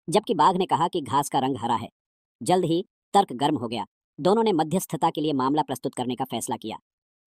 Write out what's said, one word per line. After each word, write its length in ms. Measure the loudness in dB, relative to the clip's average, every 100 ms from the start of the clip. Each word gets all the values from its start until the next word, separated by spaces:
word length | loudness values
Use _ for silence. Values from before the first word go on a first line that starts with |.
| -2
जबकि 240 | 0 2
बाघ 240 | 4 4 4
ने 80 | 2
कहा 220 | 0 0
कि 140 | -2
घास 280 | -2 -2 0
का 100 | 0
रंग 180 | 0 -2
हरा 180 | -2 -2
है। 140 | -4 _ _ _ _ -6
जल्द 220 | 0 0 2
ही 200 | -2 -4 _ _
तर्क 200 | 2 2
गर्म 240 | 0 -2 0
हो 100 | -4
गया। 180 | -6 -10 _ _ -2
दोनों 240 | 2 4
ने 100 | 4
मध्यस्थता 560 | 2 0 -2 -4 -2 0
के 120 | 0
लिए 120 | -2
मामला 280 | 0 0 0
प्रस्तुत 320 | -2 -4 -6 -6
करने 200 | -4 -4
का 100 | -6
फैसला 320 | -6 -6 -6
किया। 200 | -8 -12 _ _ _ _